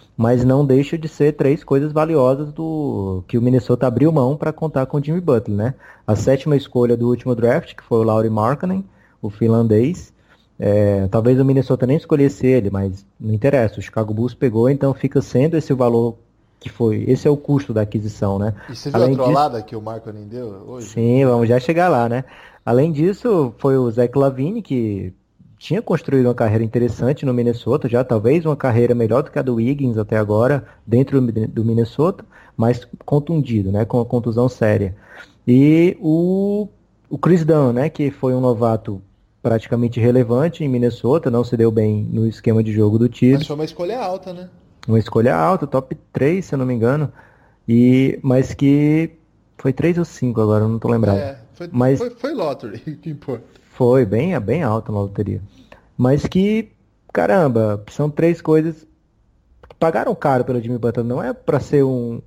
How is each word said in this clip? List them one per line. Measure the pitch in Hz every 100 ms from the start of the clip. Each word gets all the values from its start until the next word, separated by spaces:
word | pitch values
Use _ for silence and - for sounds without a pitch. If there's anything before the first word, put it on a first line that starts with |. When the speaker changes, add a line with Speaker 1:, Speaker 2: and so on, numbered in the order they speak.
| _ -
Speaker 1:
mas | 113 123
não | 127 135 143
deixa | 131 143 165
de | 160
ser | - 147
três | 151 139 160
coisas | - 135 151
valiosas | 151 160 156 127 139 151
do, | 151 160 156 143 107 98 92 -
que | 120
o |
Minnesota | 123 127 - 123 131
abriu | 117 151
mão | 156 123 -
pra | 156
contar | 151 160 139 131
com | 147
o |
Jimmy | 143 175
Butler, | 170 117 107 101
né? | 117 - - - -
A | 104
sétima | 135 135 156 143
escolha | - 123 120 117
do | 120
último | 120 127 113
draft, | 117 151 - -
que |
foi | - 117
o |
Lauri | 113 110 110
Markkanen, | 107 110 147 185 190 190 _ _ _
o | 110
finlandês, | - 113 113 113 107 131 180 - _ _ _ _ -
é, | 104 104 101 98 95
talvez | 113 120 131
o | 135
Minnesota | 135 127 127 123
nem | 160
escolhesse | - 151 139 - 131
ele, | 127 98
mas | 98 98 95 - -
não | 110
interessa, | 107 139 139 110 -
o |
Chicago | - 117 107
Bulls | 107 123
pegou, | - 131 107 123
então | 139 139
fica | 131 135 143
sendo | - 123 156 165
esse | -
o | 127
valor | 120 117 117 113 _ _ _ _
que | -
foi, | - 117 107 107
esse | 127 151
é |
o | 143
custo | - 143 139
da | 107
aquisição, | 104 110 107 - 101 98
né? | 104 101 -
Speaker 2:
E | 120
você | 143
viu | 117
Speaker 1:
Além | 127
Speaker 2:
a | 135
trollada | 127 135 147 117
Speaker 1:
disso | -
Speaker 2:
que | 113
o |
Markkanen | 107 113 113 104 104
deu | 120 117 98 113
hoje? | 123 104
Speaker 1:
Sim, | 113 117 127 135
vamos | 120 113
já | 123
chegar | 147 165 180
lá, | 131 117
né? | 123 - - - - -
Além | 123 165
disso, | 147 175 202 247 185 127 -
foi | 139 135
o | 120
Zach | 113 120 139
LaVine, | 139 127 147 233
que | 185 131 110 98 92 - _ _ - _
tinha | - 180
construído | 240 170 - 135 123
uma |
carreira | 117 113 110
interessante | 113 123 120 - 120 147
no | 139
Minnesota, | 123 120 117 107 147 -
já | 120
talvez | 127 113 113 165 156
uma | 143
carreira | 131 113 120 120
melhor | 110 120
do | -
que | 147
a |
do | 127 117
Wiggins | 117 143 131 110
até | 104 110
agora, | 104 107 127 143 - - -
dentro | 117 139 139
do, | 123 110 110
do | 113 113
Minnesota, | 113 113 - 165 196 - - - -
mas | 113 123 - - -
contundido, | 147 147 160 120 110 95
né? | 101 113
Com | 123
a | 117
contusão | 123 117 113 127
séria. | - 110 104 95 98 - - - _ -
E | 127 143 160 175 -
o, | 160 160 175 190 202 208 208 _ _ _ -
o | 147
Chris | 156 175 156
Dunn, | 151 131
né? | 120 156
Que | - 139
foi | - 131
um | 127
novato | 127 110 117 110 - 98 - _ _ _
praticamente | 120 113 - 120 120 117
irrelevante | 117 123 117 120 165 170
em | 147
Minnesota, | 123 120 113 117 160 135
não | 117
se | 120 117
deu | 113
bem | 110 107 107 110
no | 113 113
esquema | - 120 113
de | 110
jogo | 107 107 113
do | 120
time. | - 127
Speaker 2:
Mas | 143 -
foi | 147
uma | 160
escolha | - 175 247
alta, | 190 190 190
né? | 180 180 - _ _ -
Speaker 1:
Uma | 113
escolha | - 113 117 160
alta, | 160 190 143
top | 131 131 - _
três, | - 135 190 -
se | 139
eu |
não | 127
me |
engano. | 120 113 151 143 - - _ _ _ -
E, | 117 123 127 135 -
mas | 139 127 135 -
que | 139 143 147 156 165 - _ _ _ -
foi | 135
três | 131 160 175
ou | 165
cinco | - 127 113
agora, | 107 107
eu | 110
não | 113
tô | 117
lembrado. | 117 110 147
Speaker 2:
É, | 139 139 -
foi, | - 175
Speaker 1:
Mas | 123 127 139
Speaker 2:
foi, | 240
foi | - 277
lottery, | 285 156 127 113 95 160
<laughs> | 143
que | 165
importa. | 143 - 120 - _ _
Speaker 1:
Foi | - 123 131 110
bem, | 107 175 151
é |
bem | 101 156
alta | 131 110 -
na | 104
loteria. | 98 101 98 98 - - - - _ -
Mas | 127 143 -
que, | 185 202 220 220 _ _ _ _
caramba, | - 170 196 147 113 107 104 104
são | - 151
três | 147 165 165
coisas | - 156 160 156 - _ _ _ _ _ _ _ -
que | -
pagaram | 165 208 277
caro | 196 147 127
pelo | 123 123
Jimmy | 113 123
Butler. | 117 117 117
Não | 131
é | 233
pra | 247 - 135
ser | - 147
um, | 135 127 117 117